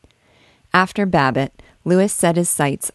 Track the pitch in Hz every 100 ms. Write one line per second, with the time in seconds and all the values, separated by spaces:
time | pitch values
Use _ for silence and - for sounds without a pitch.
0 | _ _ _ _ _ _ _ 180 185 -
1 | 196 170 135 131 135 - - _ 156 180
2 | 202 - 175 170 175 - 147 139 -